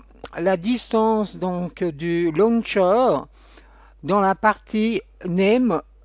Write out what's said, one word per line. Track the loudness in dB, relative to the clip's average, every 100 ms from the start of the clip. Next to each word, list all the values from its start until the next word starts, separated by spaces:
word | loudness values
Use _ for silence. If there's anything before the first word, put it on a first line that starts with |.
| -6 -20 -16 -4
la | 0 0
distance | 0 -4 -2 0 2 0 -2 -6
donc | -6 -4 -6 -4
du | -6 -4 -4 -2 0
launcher | 2 2 2 0 0 2 4 2 0 -4 -16 -20 -20 -20 -20 -20 -12
dans | -2 0
la | 2
partie | 2 0 0 -4 -2 -2 -2 -8 -12
name, | -4 0 2 2 2 0 -4 -18